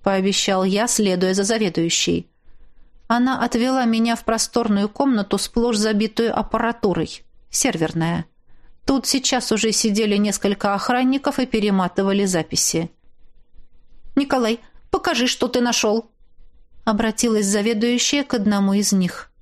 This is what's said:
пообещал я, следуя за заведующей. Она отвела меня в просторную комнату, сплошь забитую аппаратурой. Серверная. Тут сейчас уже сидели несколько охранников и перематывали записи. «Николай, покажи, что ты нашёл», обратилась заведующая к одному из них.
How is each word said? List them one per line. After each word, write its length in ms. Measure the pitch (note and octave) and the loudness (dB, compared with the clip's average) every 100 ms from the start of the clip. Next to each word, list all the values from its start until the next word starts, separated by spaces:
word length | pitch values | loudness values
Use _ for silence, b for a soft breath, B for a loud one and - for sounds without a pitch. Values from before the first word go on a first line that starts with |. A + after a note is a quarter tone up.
пообещал 600 | G3 F#3+ F#3+ G3 - F#3+ | 2 0 0 0 0 0
я, 220 | F#3+ G3+ A#3+ | 2 0 0
следуя 480 | - G3+ F3+ F#3 | 0 0 2 2
за 80 | F#3+ | 0
заведующей. 880 | G3 A3+ G#3 E3 E3 - - E3+ - _ - - - - - - - | 0 0 0 0 -2 0 0 -2 -6 _ -20 -20 -20 -20 -20 -20 -2
Она 360 | A#3+ B3+ C4 | 0 2 0
отвела 400 | A#3+ A#3 B3+ C4 | -2 0 0 2
меня 300 | A#3+ A3+ A#3 A3+ | 2 2 0 0
в 80 | |
просторную 640 | - A3 - A#3 A#3 G3+ G#3 | -2 -2 -2 -2 0 0 0
комнату, 500 | - C#4 A3+ G3 G3+ | 0 0 0 0 -2
сплошь 380 | - A#3 A#3 G#3+ | -2 -2 0 0
забитую 600 | G#3+ G#3 A3 - A3+ - | 0 0 0 0 0 -2
аппаратурой. 880 | G#3 A3 A3+ A#3 G#3 E3 D3 - - - - | -2 -2 -2 -2 -2 0 -4 -8 -20 -20 -8
Серверная. 760 | - C4+ E3+ D#3+ E3 E3 E3+ E3 _ - - - - | -2 -2 0 -2 0 -2 -2 -6 _ -20 -20 -20 -6
Тут 220 | - C4+ - | 0 0 0
сейчас 460 | C4+ - B3 - | -2 0 -2 0
уже 200 | A3 A3 | 0 0
сидели 440 | G#3 A3+ G3+ G#3+ G3+ | 0 0 0 2 2
несколько 580 | G#3 G3 G3+ G3 G3+ | 0 0 -2 0 -2
охранников 640 | G3+ - B3 B3+ C4+ C#4+ C#4 | -2 0 2 2 0 0 -2
и 80 | B3+ | 0
перематывали 760 | A3 G#3 F#3+ F3 - G3 G3 | 0 2 2 2 0 2 2
записи. 680 | G3 F3+ D#3+ - - D#3+ E3+ - - - - - - - - - - - - | 2 0 -2 -2 -2 -2 -4 -12 -20 -20 -20 -20 -14 -12 -12 -20 -20 -18 -4
«Николай, 460 | - C#4 C4 A3+ A#3 b b - | -2 0 0 0 -2 b b -4
покажи, 360 | F#4+ F4+ B3+ B3 | -2 0 0 0
что 220 | - B3 | 0 0
ты 120 | B3+ | 0
нашёл», 500 | A#3+ A#3 A3 A3 - _ - - - - - - - | 0 2 2 0 -4 _ -20 -20 -20 -20 -20 -6 -2
обратилась 600 | G#3+ A3+ G#3+ A#3+ G#3+ G3 | 0 0 0 0 2 2
заведующая 760 | G#3 G#3 A3 A#3+ A#3+ - C#4+ | 2 0 0 0 2 0 0
к 100 | C#4 | 0
одному 400 | B3 G3+ G3+ G3 | 0 2 2 2
из 200 | G3+ G3+ | 2 2
них. 380 | F#3+ F3+ - - _ | 2 0 -4 -18 _